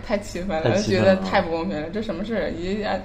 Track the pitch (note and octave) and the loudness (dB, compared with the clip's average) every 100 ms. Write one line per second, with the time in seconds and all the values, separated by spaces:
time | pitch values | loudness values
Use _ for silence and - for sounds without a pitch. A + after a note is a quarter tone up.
0 | - G#3 - F3+ F#3 B2+ - F#3+ G#3 F#3+ | -2 -2 -2 -6 -2 0 2 2 2 4
1 | G3 F#3+ - - E3+ E3 E3+ D3+ D#3+ G#3 | 6 4 4 0 2 0 -2 -4 -4 -4
2 | A3 E3+ G#3 A3 D#3 E3 F3+ G#3 G#3 G#3+ | -4 -4 -4 -2 -2 -4 -4 -2 -2 -4